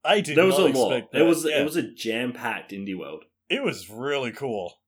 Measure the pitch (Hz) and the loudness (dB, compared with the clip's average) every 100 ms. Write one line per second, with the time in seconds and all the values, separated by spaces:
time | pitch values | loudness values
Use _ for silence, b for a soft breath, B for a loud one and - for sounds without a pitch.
0 | 151 156 147 147 185 185 165 135 110 123 | 2 2 4 4 4 4 4 4 2 0
1 | 110 139 170 160 156 151 147 165 117 - | -2 4 4 4 2 0 0 -2 -6 -8
2 | 113 113 123 120 120 101 78 98 98 92 | -6 -4 -4 -6 -6 -6 -10 -10 -8 -8
3 | 71 78 _ _ _ 247 247 104 87 107 | -10 -14 _ _ _ -4 -2 -6 -14 -10
4 | 135 139 123 107 135 107 87 _ | -4 -4 -4 -6 -6 -6 -8 _